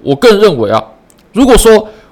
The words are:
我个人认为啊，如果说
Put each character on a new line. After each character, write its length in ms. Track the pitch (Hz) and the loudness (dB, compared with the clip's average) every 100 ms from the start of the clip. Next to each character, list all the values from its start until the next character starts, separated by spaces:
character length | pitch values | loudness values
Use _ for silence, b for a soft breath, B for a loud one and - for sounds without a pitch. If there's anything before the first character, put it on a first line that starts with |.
我 120 | - 139 | -8 -2
个 140 | 247 | 0
人 100 | 202 | 2
认 160 | 208 135 | 0 -2
为 100 | 104 | -4
啊， 100 | 107 - _ _ _ _ | -4 -6 _ _ _ _
如 120 | 214 | -2
果 140 | 262 226 | 0 2
说 320 | 233 214 B B B | 2 0 B B B